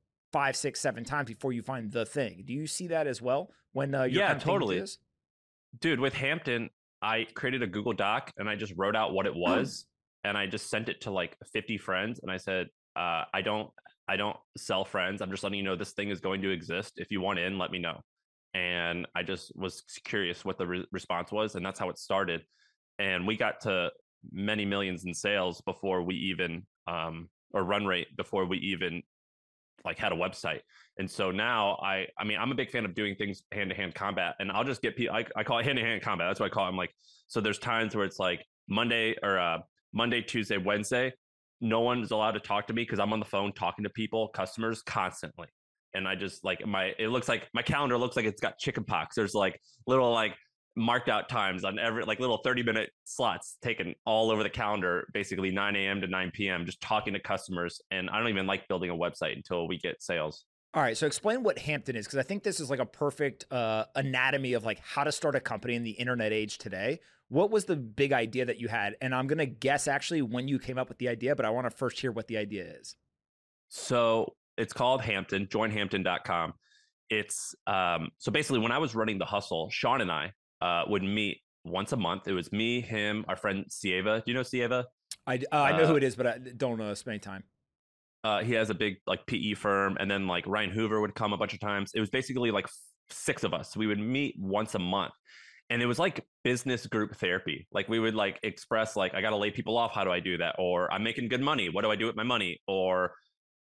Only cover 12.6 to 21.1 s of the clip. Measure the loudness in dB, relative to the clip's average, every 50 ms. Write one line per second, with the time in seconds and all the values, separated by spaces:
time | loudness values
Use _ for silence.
12.6 | -2 -4 _ _ _ _ _ -2 -2 0 0 -2 -2 -2 -2 -2 0 0 -2 -2
13.6 | -4 -8 _ -20 _ -20 _ _ _ -2 0 0 0 -2 -4 -6 -12 _ _ -14
14.6 | -4 -2 0 0 0 0 0 0 0 0 -2 -4 -4 -6 -6 -4 -4 -4 -2 -2
15.6 | -2 -2 -2 -2 -4 -6 -4 -4 -2 -2 -4 -2 -2 -2 -2 0 0 -2 -2 -2
16.6 | -4 -4 -4 -4 -4 -6 -8 -10 -6 -4 -2 0 0 0 0 0 0 0 0 -2
17.6 | -2 -2 -2 -4 -4 -4 -4 -6 -12 _ _ _ _ _ _ _ _ _ -4 -2
18.6 | -2 0 0 0 0 0 -2 -2 -4 -4 _ -4 -2 -2 -4 -6 -6 -14 -8 -6
19.6 | -6 -6 -6 -8 -16 -16 -16 -14 -8 -4 -2 0 0 -2 -4 -4 -6 -6 -4 -4
20.6 | -2 -2 -2 -4 -4 -6 -8 -8 -4 -2